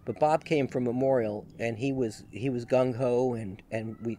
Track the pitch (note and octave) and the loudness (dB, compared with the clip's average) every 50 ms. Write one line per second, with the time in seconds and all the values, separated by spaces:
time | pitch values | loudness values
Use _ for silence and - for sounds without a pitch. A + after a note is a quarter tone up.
0 | - - A2 - D3+ D3+ D#3 D#3+ - - E3 D3 C3 B2 - C3 B2 A#2+ A#2 B2+ | -8 -6 -2 2 2 4 4 2 2 2 2 2 2 2 0 0 0 0 0 2
1 | C3+ C3+ C3+ B2 A2+ G#2+ G#2 G#2 - - - - A2+ A#2 A2+ G#2 B2+ C#3 C3+ C3 | 2 4 4 4 2 2 -2 -4 -6 -10 -8 -4 -2 -2 -2 0 -2 -2 0 0
2 | B2 A2 G#2+ - G#2+ - - G2+ A#2 C3+ B2 A#2+ A#2 - C3 B2+ B2+ B2+ A#2+ A#2 | 0 -2 -2 -6 -14 -14 -10 -4 -2 -2 -2 -2 -2 2 4 4 4 4 0 0
3 | C3+ B2 B2 B2 B2+ B2+ A#2+ A2+ A2 F#2+ F#2 - - - - A2+ A2 A2+ A2 - | 0 2 2 2 2 2 0 -2 -6 -8 -10 -12 -12 -8 -6 -6 -6 -6 -8 -6
4 | G#2+ A#2 A2 | -6 -6 -6